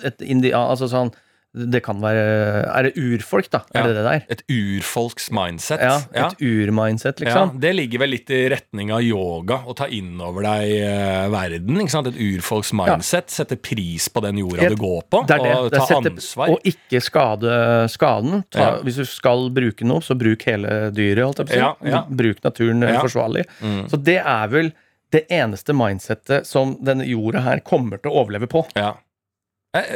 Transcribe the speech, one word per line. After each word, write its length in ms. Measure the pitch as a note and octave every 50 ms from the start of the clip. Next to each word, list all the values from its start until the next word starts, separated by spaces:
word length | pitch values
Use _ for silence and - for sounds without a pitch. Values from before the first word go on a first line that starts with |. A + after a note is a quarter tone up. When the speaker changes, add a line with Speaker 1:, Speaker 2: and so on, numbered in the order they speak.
| -
Speaker 1:
et 140 | C3+ - _
india-, 320 | - - C3 B2+ B2+ B2 B2 A#2+ A#2+ B2+
altså 220 | C3 B2 C3 A#2+
sånn, 220 | B2 B2+ B2 A#2 - _ _ _ _ _ _ _ _
det 280 | A#2+ A#2+ A#2+ A#2+ A#2+
kan 160 | - - G2+ G2+
være, 720 | G#2+ G#2+ A2 A2 G#2+ G#2+ G#2+ G#2+ G#2+ G#2 G#2 G#2 - - -
er 60 | C3
det 140 | C3 C3+ - E3
urfolk 480 | C3 B2 A#2+ G#2+ - - - G3 F#3 -
da? 120 | - C3 - _ -
Er 60 | C3+
Speaker 2:
Ja. 60 | B2
Speaker 1:
det 80 | A#2 A2
det 80 | G#2+ G#2+
der? 220 | B2 D#3 D3 - -
Speaker 2:
Et 140 | A#2+ - - -
urfolksmindset. 1300 | C3 A2+ G2+ G2 G2 F#2+ - - - A#2+ A#2 A#2+ - - - - A2+ G2+ F#2 F2 E2+ D#2+ - - D3+ -
Speaker 1:
Ja, 200 | A#2+ B2+ C#3 D3 C3 - -
Speaker 2:
Ja. 120 | A#2 C#3 F3
Speaker 1:
et 80 | F#3 -
urmindset, 760 | D3 A#2+ A2 G#2+ G#2 G#2 G#2+ A2 A2 A2 A2 A2 - C#3+ - -
liksom. 320 | - A#2 A#2+ F#3 G3 F3+ C3
Speaker 2:
Ja, 40 | C3
det 140 | C#3 E3+ F#3+
ligger 240 | F#3 C#3+ A#2 A#2 A#2+
vel 100 | C#3 C#3
litt 200 | B2+ A#2 - -
i 180 | C3+ B2+ B2+ C3
retning 420 | C#3 A#2+ _ _ - G2+ G2+ G#2+
av 80 | A2 A#2
yoga, 600 | A#2+ A#2 G#2+ F#2+ F#2 F2 E2+ E2 F2 G2+ B2+ C3 B2+
å 80 | B2 A#2+
ta 120 | - C#3
inn 340 | C#3 B2+ G#2 F#2 F2 F2 F2
over 220 | E2+ F2 F2+ G2
deg, 280 | G2+ G#2 G#2+ G#2+ G#2 G#2 G#2 G#2
eh, 460 | G#2 G2+ G2+ G2+ G2 G2 F#2+ F#2+ F#2+ G2+
verden, 520 | G#2+ G2 F#2 E2+ E2 E2+ F2 G#2+ D#3 G#3
ikke 100 | G#3 C#3
sant? 160 | D#3 D3+ C3 B2
Et 60 | B2
urfolksmindset, 960 | - A2 G2+ F#2+ F2 - - A2 G#2+ G2+ - A2 G2+ F2+ - E3 E2 - -
Speaker 1:
Ja. 140 | F3+ F3 -
Speaker 2:
sette 300 | - - - D3 - C3 -
pris 480 | - - B2 A2 F2+ E2+ E2 D#2+ - -
på 120 | - A#2
den 140 | G#2+ G2+ G2+
jorda 260 | G2+ F#2+ F2+ F2 F2
Speaker 1:
Et-, 60 | F2 F2
Speaker 2:
du 80 | G#2+
går 260 | G#2+ G2+ F#2+ F2 E2 - -
på, 160 | F3+ A3 -
Speaker 1:
det 140 | E3 D3 D3
er 20 |
det. 140 | B2+ B2 -
Speaker 2:
og 140 | B2+ B2+ A2+
Speaker 1:
Det 80 | C#3 C#3
Speaker 2:
ta 60 | C3
Speaker 1:
setter-, 260 | - E3+ C#3 A#2 F#2+
Speaker 2:
ansvar. 380 | F2 D#2+ - - - A#2+ D3 E3+
Speaker 1:
og 100 | E3+ - -
ikke 360 | F#3+ - _ _ - B2+ B2
skade 840 | - - - D#3 C3+ A2+ G#2+ G2+ A#2 A#2 A#2+ A#2+ A#2 A#2 A#2 A2+ A2+ A2+
skaden. 560 | - - D#3+ C#3 A2+ G#2 A2+ D3+ F#3+ G#3 F#3+ _
Ta, 80 | - -
Speaker 2:
Ja. 180 | - - - -
Speaker 1:
hvis 140 | - B2+ A#2+
du 80 | C#3 C3
skal 420 | - - - - C3 B2 B2+ B2+ B2
bruke 320 | B2+ C3 B2 A2+ G#2 - A#2
noe, 160 | A#2 C#3+ E3
så 160 | - - C3 B2
bruk 240 | A2+ A2 A2 -
hele 480 | - B2+ A2 G2+ G2+ G#2+ G#2+ G#2+ G#2+ G#2+
dyret, 320 | G2+ G#2+ G#2 G2+ G2+ A2+ B2+
holdt 140 | C#3 C#3+ -
jeg 80 | C#3+
på 40 | C#3+
å 40 | C3
si. 40 | B2
Speaker 2:
Ja, 160 | B2+ D3 - _
ja. 220 | - C#3 C#3+ E3 E3 D3+
Speaker 1:
Bruk 320 | C3+ B2 A#2 A2 G2+ - -
naturen, 380 | B2 - - A#2 A#2 A2+ A#2+ A#2+
eh, 80 | A2+
Speaker 2:
Ja. 80 | A#2 C3
Speaker 1:
forsvarlig. 440 | D3 A#2+ B2 B2 A#2 A2 - - F3 - - -
Speaker 2:
Mm. 260 | G#2+ G#2+ G#2 G2 G2+ -
Speaker 1:
Så 140 | - D3 C#3
det 140 | E3 F3+ F#3 E3
er 220 | D3 B2 A2 A2 G#2
vel 240 | B2+ D#3+ E3 D#3+ - _ _ _ _ _ _ -
det 160 | - D#3 D#3 -
eneste 420 | F3+ D#3+ B2 A2 G2+ - - - D3
mindsetet 720 | C3+ A#2 G2+ G2 G2 - - A2 - _ - C#3 C#3 -
som 300 | - - C#3 C3+ C3+ B2+ - C3
denne 220 | C3+ C3 C3 C3 B2+
jorda 320 | A#2+ A2+ G#2+ A2+ B2 -
her 180 | B2+ B2 - -
kommer 360 | - - F3+ C#3+ B2 G#2 G2+ G2+
til 80 | - D3
å 140 | D3 D3 A2+
overleve 200 | G2+ G#2 G#2 B2 A#2+
på. 180 | - D#3+ D#3+ - -
Speaker 2:
Ja. 160 | G#2 G#2 G#2 G#2 - _ _ _ _ _ _ _ _ _ _ _ _ _ _ -
Eh, 60 | F3 - - -